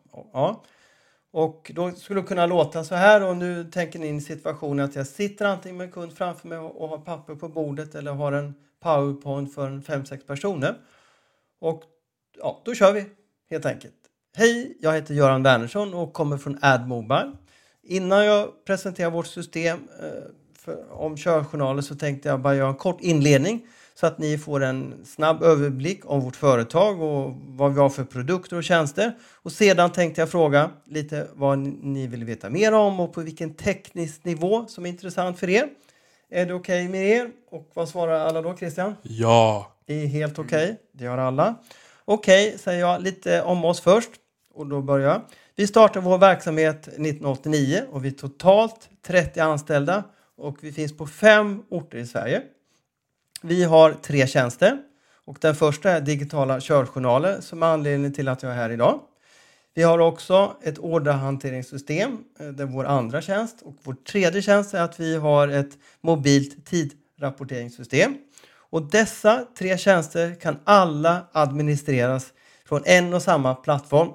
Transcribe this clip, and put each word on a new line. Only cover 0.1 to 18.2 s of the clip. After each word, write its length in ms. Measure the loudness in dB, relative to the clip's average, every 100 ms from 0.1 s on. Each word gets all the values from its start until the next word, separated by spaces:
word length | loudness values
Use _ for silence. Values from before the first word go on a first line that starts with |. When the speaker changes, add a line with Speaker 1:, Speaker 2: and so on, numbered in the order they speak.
Speaker 1:
Och, 180 | -20 -12
ja. 300 | -4 -4 -4 _ _ _ _ _ _ _
Och 380 | -4 -4 -6 -12 -8
då 160 | -8
skulle 300 | -8 -8 -6
det 60 | -4
kunna 180 | 0 2
låta 380 | 2 0 -4
så 120 | -6 4
här, 280 | 6 6
och 140 | 4 -4
nu 260 | -6 -8
tänker 360 | -8 -6 -6 -6
ni 80 | -8
in 100 | -8
i 40 |
situationen 640 | -8 -10 -10 -8 -4 -4 -4
att 100 | -6
jag 120 | -10
sitter 380 | -8 -8 -4 -4
antingen 320 | -4 -10 -14
med 80 | -14
en 60 |
kund 260 | -14 -14 -8
framför 300 | -8 -8 -12
mig 100 | -14
och, 240 | -14 -12
och 80 | -12
har 80 | -12
papper 380 | -12 -14 -14 -16
på 140 | -10
bordet 460 | -8 -6 -8 -12 -12
eller 160 | -10
har 200 | -6 -4
en 220 | -4 -6 -14 _ _
PowerPoint 720 | 0 0 0 -4 -8 -8 -8 -8
för 120 | -10
en 140 | -10
fem, 240 | -8 -8 -8
sex 200 | -14 -12
personer. 500 | -8 -6 -4 -4 -6 _ _ _ _ _ _ _ _
Och 220 | -8 -8 _ _ _ _ _ -12
ja, 240 | -10 -10 -8
då 100 | 2
kör 180 | 4
vi 120 | 4 -4 _ _ _ -12
helt 160 | -8 -6
enkelt. 280 | -8 -14 _ _ _ _ 0
Hej, 400 | 2 2 -6 -6
jag 120 | -2
heter 200 | -2 -2
Göran 300 | 2 4 4
Wernersson 500 | 4 2 0 -6 -6
och 200 | -6 -8
kommer 240 | -6 -4 -6
från 200 | -8 0
Add 260 | 2 2 0
Mobile. 440 | -8 -2 -2 -4 -12 _ _ _ _
Innan 420 | -8 -6 0 2